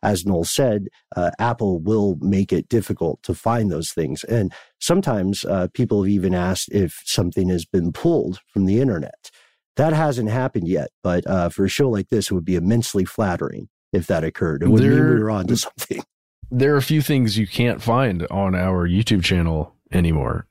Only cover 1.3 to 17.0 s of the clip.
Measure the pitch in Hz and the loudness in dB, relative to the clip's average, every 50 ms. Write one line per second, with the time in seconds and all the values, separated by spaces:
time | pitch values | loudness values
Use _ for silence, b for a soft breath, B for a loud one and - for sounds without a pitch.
1.3 | - - 107 120 117 - 113 101 92 85 80 98 110 110 101 101 92 73 65 95 | -2 0 -2 -2 0 0 0 -2 0 -2 0 0 0 2 2 0 0 0 0 0
2.3 | 98 98 98 - 95 85 - _ - 117 92 - 98 - 87 82 - - - - | 2 2 2 0 0 -2 -2 _ 0 -2 0 -2 -6 -4 -4 -4 -4 -6 -6 -8
3.3 | 92 - - 113 117 120 110 101 85 76 82 - - - 80 73 78 76 - - | -8 -4 -2 0 0 0 0 0 -2 -2 -6 -6 -4 -4 -4 -4 -4 -8 -6 -2
4.3 | 110 117 101 90 B B B B B B - - 170 190 190 151 123 104 92 95 | -2 0 0 -2 B B B B B B -2 0 0 0 2 0 -2 0 0 -2
5.3 | 101 - - - 98 95 90 90 _ - 127 - 110 104 95 95 101 101 90 95 | -2 -4 -4 -2 -2 -2 -2 -4 _ -2 -2 0 2 0 2 2 0 0 0 0
6.3 | 92 90 87 92 95 - - - - - 95 82 - - - - - - 98 87 | 0 0 0 -2 -2 -4 -6 -4 -2 0 0 0 -4 -10 -10 -6 -2 -2 -2 -2
7.3 | 87 - 95 90 92 87 82 _ - 95 85 87 80 - - 170 170 139 82 - | 0 -2 0 0 0 -2 -4 _ -2 -2 -2 -2 -4 -2 0 0 0 2 0 -2
8.3 | 95 - _ _ _ 104 95 92 98 117 135 135 107 82 69 - - _ _ - | -6 -10 _ _ _ 0 0 2 2 2 2 0 0 -2 -6 -8 -12 _ _ -20
9.3 | b b b b b b b _ _ - 139 160 160 151 160 151 135 120 113 107 | b b b b b b b _ _ 0 2 2 2 2 0 0 0 -2 -2 -2
10.3 | 110 131 131 135 - 127 85 82 92 85 71 - _ _ _ 92 87 87 85 - | 0 0 -2 -2 -2 -4 -2 0 -2 -2 -2 -4 _ _ _ 0 0 0 0 0
11.3 | 95 92 87 85 - - 98 95 - - 147 131 113 101 95 _ - 110 98 - | 0 0 0 -2 0 0 0 0 2 2 2 2 2 0 -2 _ -2 -2 0 0
12.3 | 101 90 82 82 90 87 85 92 117 117 117 - - 101 92 87 - - 110 98 | -4 -4 -2 0 -2 0 2 2 2 2 0 0 -2 -2 -2 -2 -2 -2 -2 -2
13.3 | 87 78 73 67 - - - - _ _ _ _ - 95 80 - 98 82 78 80 | 0 -2 -4 -6 -8 -10 -14 -16 _ _ _ _ -4 -4 0 0 -2 -2 -2 -4
14.3 | - - 92 82 76 73 - - - 110 127 139 123 131 - - - 117 107 107 | -4 -2 -2 -2 -2 0 2 4 4 6 6 6 4 4 4 4 4 2 2 0
15.3 | 107 101 92 - 120 113 - - _ - - - - - - _ _ _ _ _ | -2 -2 -2 -2 -2 -2 -2 -6 _ -12 -8 -8 -8 -8 -8 _ _ _ _ _
16.3 | _ _ - - 123 127 131 143 147 143 131 - 156 156 | _ _ -14 -6 -2 0 2 4 4 2 2 2 2 0